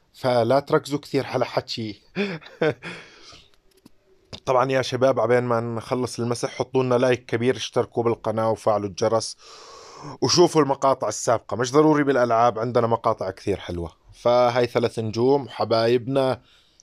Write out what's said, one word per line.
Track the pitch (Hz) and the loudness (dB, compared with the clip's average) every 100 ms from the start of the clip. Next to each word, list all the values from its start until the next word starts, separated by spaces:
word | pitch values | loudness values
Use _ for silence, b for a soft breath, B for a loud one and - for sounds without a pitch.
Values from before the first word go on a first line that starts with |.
| _ | _
فلا | - 131 123 113 135 | -6 0 2 2 2
تركزوا | 135 151 143 143 | 2 -2 -2 -8
كثير | - 139 120 | -4 -4 -2
على | 131 | -2
حكي. | 120 - - - 110 95 _ 180 | -2 -4 -6 -8 -10 -12 _ -8
<laughs> | 202 165 - - 156 - B B B B B B B _ _ _ _ _ _ _ - - - | -8 -8 -12 -4 -4 -4 B B B B B B B _ _ _ _ _ _ _ -20 -10 0
طبعًا | 127 131 | 2 2
يا | 131 | 0
شباب، | 123 127 131 120 | -2 0 2 2
عبين | 113 123 | 2 2
ما | 123 117 | 2 -2
نخلص | 117 113 - 127 123 - | -2 -8 -6 -4 -4 -4
المسح، | 117 117 135 | -4 -4 -6
حطوا | - 127 131 | -6 -2 0
لنا | 127 | 2
لايك | 123 127 123 - | 2 2 0 -2
كبير، | 117 123 110 | -2 0 -2
اشتركوا | - 127 117 120 | -4 -4 -2 0
بالقناة | 117 110 110 110 113 | -2 -2 -4 -2 0
وفعلوا | 107 117 104 101 | 0 0 0 -2
الجرس، | 87 110 113 - - B B B B B B 147 B | -2 0 0 -2 -12 B B B B B B -16 B
وشوفوا | 131 151 175 160 | 0 4 4 4
المقاطع | 139 135 135 131 107 | 0 2 0 0 -2
السابقة. | - - 113 - 101 | -4 -2 -2 -2 -6
مش | 123 | 0
ضروري | 143 156 151 | 4 4 4
بالألعاب، | 139 131 120 113 120 110 | 2 2 2 4 2 2
عندنا | 123 120 113 | -2 0 2
مقاطع | 117 113 110 95 | 0 0 -2 -4
كثير | - - 92 | -8 -6 -6
حلوة. | - 87 82 - _ | -6 -10 -10 -14 _
فهاي | - 120 123 123 123 120 | -4 2 4 4 2 0
ثلاث | 123 117 - | 0 -2 -2
نجوم | 110 113 123 143 123 | -6 0 2 2 -2
حبايبنا | - 107 113 113 127 127 135 131 120 b b b b | -6 -2 0 2 0 0 -2 0 -2 b b b b